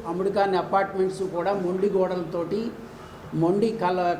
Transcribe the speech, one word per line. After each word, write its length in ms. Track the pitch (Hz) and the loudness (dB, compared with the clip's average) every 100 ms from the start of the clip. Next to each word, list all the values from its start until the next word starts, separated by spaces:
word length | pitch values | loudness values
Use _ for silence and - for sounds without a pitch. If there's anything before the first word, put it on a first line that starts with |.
| 170 | -4
అమ్ముడుకాని 500 | 175 196 202 196 185 | -2 0 2 2 2
అపార్ట్మెంట్స్ 680 | 160 196 190 190 185 - | 2 2 2 0 0 0
కూడా 300 | 185 170 175 | -4 -2 0
మొండి 360 | 202 175 185 202 | 0 0 0 2
గోడలతోటి, 800 | 185 180 180 160 175 160 214 233 - - - - - - | 2 2 0 -4 -4 -2 -2 -4 -8 -16 -16 -18 -16 -6
మొండి 360 | 156 170 202 226 220 | 0 4 4 2 2
కల-, 340 | 180 185 180 | 0 2 0